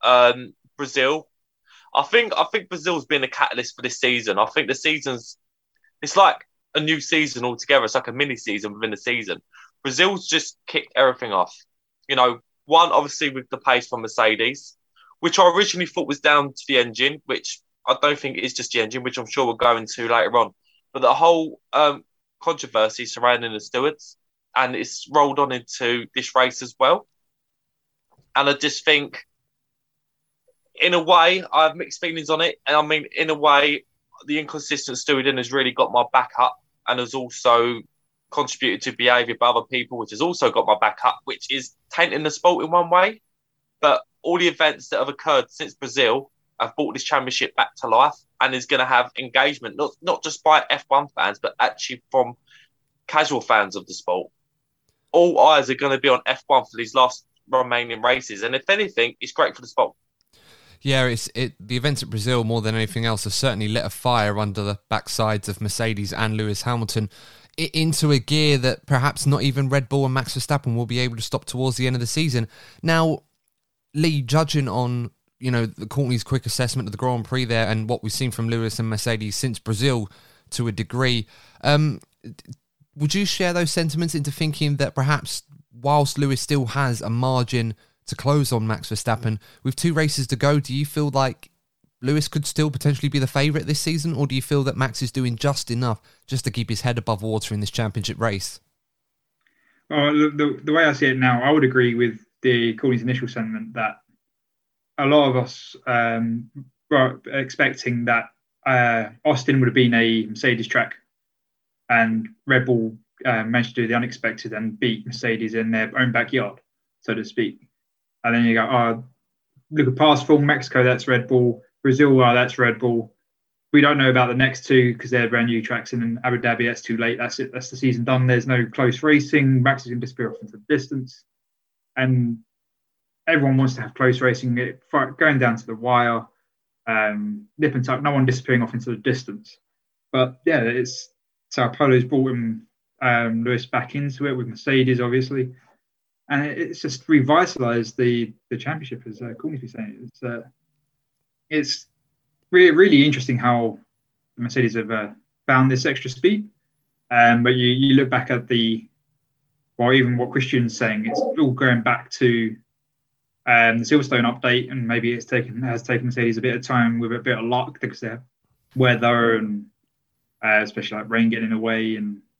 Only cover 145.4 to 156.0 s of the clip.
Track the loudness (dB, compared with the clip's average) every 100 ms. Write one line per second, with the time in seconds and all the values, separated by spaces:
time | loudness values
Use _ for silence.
145.4 | -6 -8 _ _ _ _ _ _ -6 -4
146.4 | -4 -6 -8 -6 -8 -8 2 4 6 4
147.4 | 4 0 -2 -2 -2 0 0 0 -2 -10
148.4 | _ -8 -6 -8 -10 -14 -14 -14 -14 -10
149.4 | -10 -8 -12 -12 -14 -14 -20 -12 -10 -10
150.4 | -12 _ _ _ _ _ _ _ _ _
151.4 | _ -2 -2 -6 -10 _ _ _ _ _
152.4 | _ 6 8 8 8 8 6 2 -2 0
153.4 | 2 2 0 -4 _ _ _ _ _ -10
154.4 | -4 0 0 -2 -4 -6 -6 -12 _ _
155.4 | 0 4 4 2 0 -4